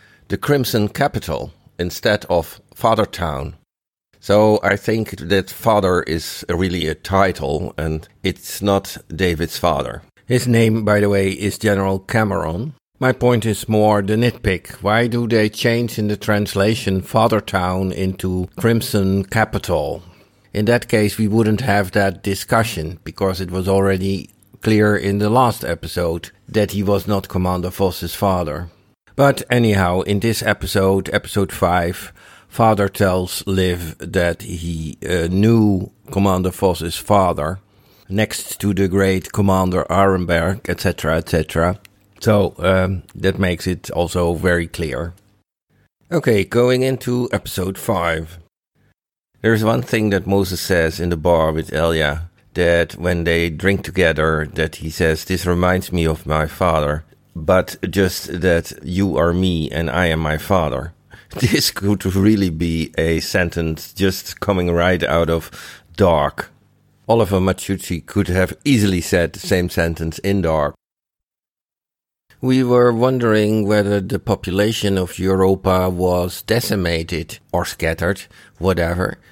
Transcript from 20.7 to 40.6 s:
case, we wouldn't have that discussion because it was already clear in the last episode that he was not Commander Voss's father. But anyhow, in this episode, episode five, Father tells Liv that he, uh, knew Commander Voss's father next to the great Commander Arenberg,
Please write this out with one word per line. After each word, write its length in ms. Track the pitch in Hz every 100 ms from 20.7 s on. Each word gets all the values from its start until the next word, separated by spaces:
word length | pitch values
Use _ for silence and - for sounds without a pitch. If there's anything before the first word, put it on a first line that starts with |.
| 120 -
case, 300 | 110 104 -
we 100 | 107
wouldn't 340 | 113 110 107
have 300 | 127 101 92
that 280 | 107 98 90
discussion 800 | 101 95 - 117 110 - 78 87
because 380 | - - 95 92
it 80 | 90
was 180 | 92 95
already 640 | 98 98 95 98 98 - _ _ -
clear 340 | 110 107 107 104
in 220 | 98 101
the 140 | 104
last 320 | 120 123 -
episode 640 | - 85 85 90 85 85 - - -
that 240 | 110 104
he 120 | 101
was 240 | 98 101 98
not 200 | 101 -
Commander 440 | 95 92 90 90
Voss's 420 | - 95 - 85
father. 560 | - 101 92 78 73 87 - _ _ _ -
But 260 | 139 135 -
anyhow, 520 | 123 117 98 90 90
in 180 | - 101
this 240 | 113 107
episode, 640 | 107 101 - 104 95 98 -
episode 400 | - - 104 95
five, 640 | - 90 90 85 92 - - - - _
Father 420 | - 113 104 101
tells 580 | - 98 90 90 - -
Liv 500 | 95 90 87 82 -
that 420 | 85 95 87 82
he, 560 | - 90 82 82 78 - -
uh, 200 | 87 85
knew 600 | 92 110 117 104 95 98 - -
Commander 400 | 98 98 92 90
Voss's 460 | - 95 85 85 -
father 640 | - 101 92 76 73 98 - _ _ _ -
next 500 | 98 107 - - -
to 140 | 101
the 160 | 92 95
great 420 | 95 95 95 -
Commander 540 | - 98 95 92 90 -
Arenberg, 800 | 90 98 92 87 85 85 95